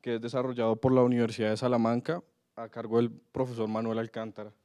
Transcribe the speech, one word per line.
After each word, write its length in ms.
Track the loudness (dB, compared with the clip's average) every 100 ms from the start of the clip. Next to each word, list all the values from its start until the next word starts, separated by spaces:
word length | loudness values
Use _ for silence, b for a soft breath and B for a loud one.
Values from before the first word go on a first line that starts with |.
que 140 | -4
es 60 | -4
desarrollado 560 | -4 -4 -4 0 0 2
por 160 | 4
la 100 | 6
Universidad 480 | 6 4 0 0 0
de 60 | 0
Salamanca, 640 | 2 2 2 0 -2 -6 -8 _ _ -16
a 120 | -14
cargo 280 | -10 0 2
del 140 | 2
profesor 580 | -2 _ -4 -4 -2 -4
Manuel 300 | -2 -2 -4
Alcántara. 540 | -4 -8 -10 -12 -16 _